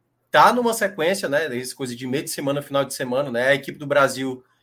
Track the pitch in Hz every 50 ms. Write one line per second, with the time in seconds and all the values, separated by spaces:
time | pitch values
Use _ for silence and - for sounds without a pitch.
0 | _ _ _ _ _ - - 151 165 208 240 247 240 233 220 - 208 190 196 202
1 | - 269 294 196 196 147 139 151 165 143 120 123 127 127 - - 135 120 120 120
2 | 131 127 131 156 170 - - 170 143 139 143 143 143 - 139 139 135 135 - -
3 | 135 120 123 139 143 135 117 120 127 135 143 139 - 156 139 - 147 139 143 143
4 | 135 127 - 131 135 131 127 127 _ _ _ _